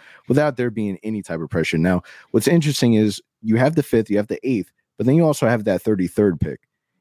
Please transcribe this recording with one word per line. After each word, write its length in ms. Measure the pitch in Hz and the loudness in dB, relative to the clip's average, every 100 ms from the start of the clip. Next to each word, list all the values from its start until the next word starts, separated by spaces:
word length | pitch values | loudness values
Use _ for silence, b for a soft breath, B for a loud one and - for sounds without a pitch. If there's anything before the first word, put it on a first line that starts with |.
| B B - | B B -2
without 300 | 131 151 123 | 0 0 -2
there 140 | 123 | -4
being 260 | 107 104 92 | -4 -6 -6
any 180 | 107 107 | -8 -8
type 180 | 92 82 | -8 -8
of 100 | 80 | -4
pressure. 260 | 85 80 80 | -4 -2 0
Now, 240 | 87 90 B B B | 0 0 B B B
what's 160 | 113 - | -2 2
interesting 460 | 170 151 139 123 | 2 2 0 2
is 280 | 110 107 98 - _ | 4 2 -2 -12 _
you 140 | 110 113 | -2 2
have 180 | 143 160 | 2 0
the 80 | |
fifth, 260 | - 117 107 | 0 0 0
you 80 | 101 | -2
have 100 | 104 | -2
the 120 | 85 123 | -6 -4
eighth, 220 | 117 - _ _ - | -4 -6 _ _ -4
but 80 | 110 | 2
then 100 | 156 | 4
you 80 | |
also 240 | 165 143 120 | 2 2 0
have 180 | 120 104 | 0 0
that 180 | 90 | -2
thirty-third 560 | - 104 90 - 104 82 | 0 -2 0 2 2 2
pick. 220 | 82 64 _ _ _ _ | -4 -8 _ _ _ _